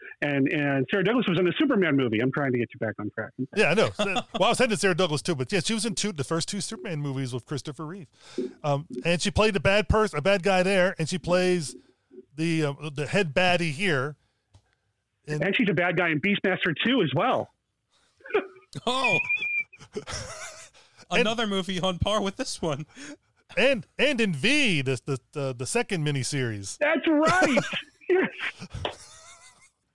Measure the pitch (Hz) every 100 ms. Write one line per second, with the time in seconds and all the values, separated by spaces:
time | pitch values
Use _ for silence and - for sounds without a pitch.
0 | - - 147 143 135 151 143 139 131 202
1 | 185 247 208 170 180 165 302 226 170 139
2 | 123 107 127 139 139 123 113 123 113 -
3 | 104 - 107 - 131 - 180 185 139 101
4 | 208 254 - 233 196 226 240 202 196 170
5 | 180 147 - 151 127 196 - 220 220 -
6 | 208 160 - - - 202 - 220 220 156
7 | 143 135 135 123 - 143 - 147 151 196
8 | 151 _ - - 359 - 151 139 151 123
9 | 165 175 202 - 220 196 196 202 208 214
10 | 214 147 175 202 196 185 185 196 180 175
11 | 160 180 160 180 180 180 147 - _ _
12 | _ - - 139 165 160 147 139 151 139
13 | 143 190 180 139 180 180 170 139 196 143
14 | 139 151 _ _ _ _ _ _ _ _
15 | _ _ - 151 175 196 208 175 175 175
16 | 175 156 196 196 202 185 185 156 220 262
17 | 165 131 233 151 - _ _ _ _ _
18 | _ _ - 403 - - - - - 508
19 | - - - - 807 - - - - -
20 | - - - 659 - - - _ _ _
21 | - 175 214 233 220 196 185 185 185 175
22 | 202 214 196 190 262 - 170 139 151 -
23 | 285 294 _ _ - - 247 254 - -
24 | 254 262 220 147 185 294 262 156 131 131
25 | - 135 _ 151 135 120 123 233 - 185
26 | 151 139 120 143 123 104 95 - 294 320
27 | 339 294 320 359 359 262 - - - _
28 | - 370 302 - - - - - - -
29 | - 640 640 1077 1017 _ _ _ _